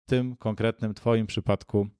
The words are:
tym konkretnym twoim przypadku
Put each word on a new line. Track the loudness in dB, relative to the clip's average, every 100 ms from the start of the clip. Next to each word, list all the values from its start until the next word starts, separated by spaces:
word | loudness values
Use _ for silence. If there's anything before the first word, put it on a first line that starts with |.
| -2
tym | 0 0 -4
konkretnym | -4 -2 -2 -2 -6
twoim | -2 0 2 0
przypadku | -2 0 -2 0 0 0